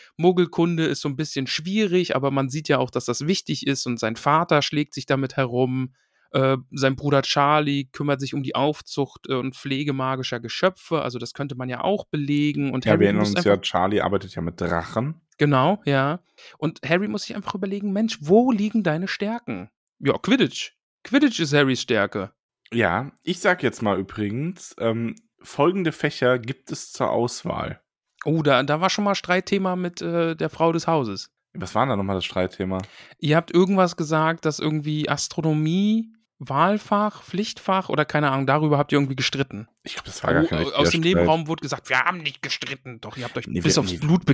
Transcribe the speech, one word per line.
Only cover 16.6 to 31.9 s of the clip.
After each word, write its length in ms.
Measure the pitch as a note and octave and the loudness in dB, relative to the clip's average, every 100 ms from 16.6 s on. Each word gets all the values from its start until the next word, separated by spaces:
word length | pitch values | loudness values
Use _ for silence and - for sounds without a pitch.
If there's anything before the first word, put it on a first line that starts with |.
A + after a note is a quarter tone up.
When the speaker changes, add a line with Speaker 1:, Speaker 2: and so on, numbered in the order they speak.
| D#3 - C3+ | -6 -6 -2
Speaker 1:
Harry 200 | F3 G#3+ | 0 0
muss 160 | G#3 | -4
sich 120 | - G#3 | -6 -10
einfach 200 | - G3 | -8 -6
überlegen, 360 | G3 G3+ G3+ | -4 -4 -2
"Mensch, 240 | G3 A3 - | -2 -2 -2
wo 300 | D3 G#3 B3+ | 4 6 6
liegen 320 | A3 G#3+ A3+ | 2 0 0
deine 240 | F#3 D#3 F#3+ | 0 0 -4
Stärken?" 600 | - G3+ A#3 - G2+ G2 _ _ _ | -4 -6 -6 -8 -10 -10 _ _ _
Ja, 180 | C#3 - | -2 0
Quidditch. 600 | - B3+ D3+ - - - _ _ | 2 2 2 -2 -10 -14 _ _
Quidditch 360 | - B3+ C#4+ - | -2 4 4 2
ist 140 | D#3 | 0
Harrys 280 | D3 C3+ B2 | 2 4 0
Stärke. 520 | - A2 G2+ G#2 F#2 - _ _ _ | 0 0 0 -2 -6 -10 _ _ _
Speaker 2:
Ja, 400 | A#2 G2 F#2 C#3 - | 0 2 2 -2 -8
ich 160 | - F3+ | -6 0
sag 240 | G3+ F3+ | 2 2
jetzt 180 | B2+ - | 0 0
mal 180 | A2 F#2+ | 0 0
übrigens, 760 | F#2+ - G#2 A2+ D#3+ F#3+ - - | -2 -4 -4 -4 -6 -8 -14 -4
ähm, 360 | A2+ A2+ A#2 - _ _ | -2 -2 -4 -8 _ _
folgende 520 | - - D#3 F#3+ E3 | -12 0 2 2 -2
Fächer 460 | - D3 - B2 B2+ | -2 -4 0 2 2
gibt 320 | A2+ - - | -2 -10 -10
es 200 | D#3+ - | -10 -10
zur 180 | - B2+ | -4 0
Auswahl. 720 | - A#2+ - - - - - _ _ _ _ - | 0 0 -4 -6 -6 -6 -10 _ _ _ _ -2
Speaker 1:
Oh, 160 | D#3+ | 0
da, 180 | D3 B2+ | 4 4
da 180 | C#3 D3+ | 2 0
war 80 | F#3 | 0
schon 140 | - G3+ | 0 0
mal 100 | F#3+ | -2
Streitthema 600 | - F3+ - G3+ F#3+ F3+ | 0 -2 0 0 0 -2
mit, 260 | F3+ F3 | -4 -6
äh, 340 | E3+ E3+ E3 D#3+ | -4 0 0 -2
der 140 | D#3 | -6
Frau 220 | - E3 | 0 2
des 120 | E3 E3 | 2 2
Hauses. 440 | D#3+ A#2 F#2+ - _ _ | 0 0 -4 -10 _ _
Speaker 2:
Was 200 | - F2+ | -12 -4
war 100 | G#2+ | 0
denn 40 | |
da 60 | C3 | 2